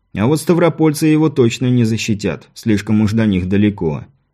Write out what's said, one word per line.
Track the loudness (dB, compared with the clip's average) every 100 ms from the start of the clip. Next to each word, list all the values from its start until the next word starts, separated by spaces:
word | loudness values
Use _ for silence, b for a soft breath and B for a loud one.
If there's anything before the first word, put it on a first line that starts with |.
| _ -4
А | -2
вот | 0
ставропольцы | 0 2 2 2 0 2 2
его | 2 2
точно | 2 0 0 0
не | 2
защитят, | 2 0 -4 -4 -4 -6 -12
слишком | -8 -2 -2 0 0
уж | 2
до | 0 0
них | 0 0
далеко. | 0 0 0 -4 -6 -10 _ _